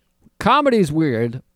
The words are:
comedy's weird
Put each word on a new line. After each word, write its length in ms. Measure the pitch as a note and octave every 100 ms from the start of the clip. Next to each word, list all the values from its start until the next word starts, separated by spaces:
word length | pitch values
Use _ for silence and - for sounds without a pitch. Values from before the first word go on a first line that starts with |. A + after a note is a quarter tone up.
| _ _ _ _
comedy's 540 | G3+ C4 C#4+ A#3 E3+
weird 500 | D3+ D#3 A2+ A#2+ B2 -